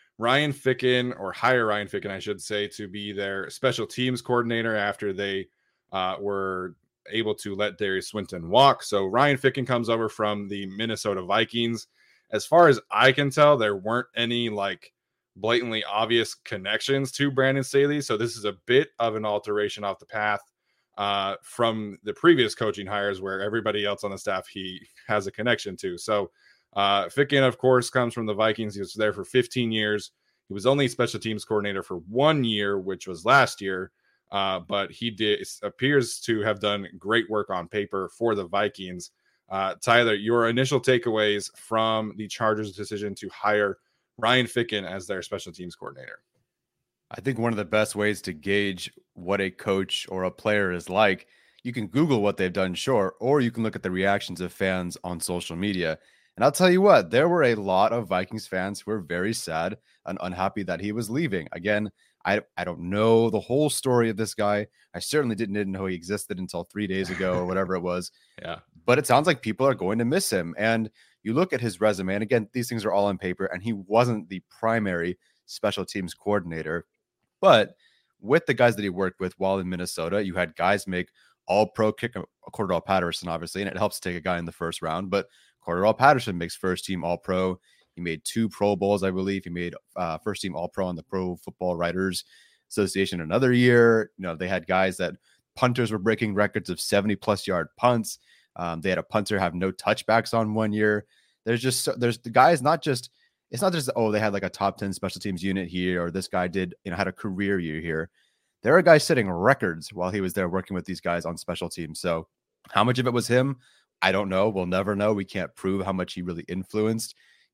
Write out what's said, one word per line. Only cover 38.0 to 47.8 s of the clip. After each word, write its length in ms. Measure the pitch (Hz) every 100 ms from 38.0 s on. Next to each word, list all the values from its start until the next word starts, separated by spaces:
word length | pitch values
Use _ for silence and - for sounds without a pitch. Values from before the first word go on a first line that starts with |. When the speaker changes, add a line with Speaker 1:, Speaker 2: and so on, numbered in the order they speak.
| 92 -
Speaker 1:
for 160 | 117
the 100 | 104
Vikings. 680 | 90 101 104 - 92 90 - _ _ _ -
Uh, 260 | 98 95 87
Tyler, 320 | - 117 117
your 340 | 104 107 120 117
initial 320 | 120 135 139
takeaways 680 | 123 127 117 110 107 104 - -
from 560 | - 113 113 110 107 98
the 120 | 107
Chargers' 480 | - 110 107 107 95
decision 380 | 98 104 104
to 140 | 95 98
hire 480 | - 104 104 101 95 _ _ _ -
Ryan 280 | 113 127 113
Ficken 380 | 120 117 107
as 220 | 90 95 90
their 160 | 95
special 300 | 87 98 -
teams 220 | 85 87
coordinator? 440 | - - 65 65 - _ _ _ _ _ _ _ _ -
Speaker 2:
I 120 | -
think 160 | 131 120
one 160 | 117
of 20 | 107
the 80 |
best 320 | 95 107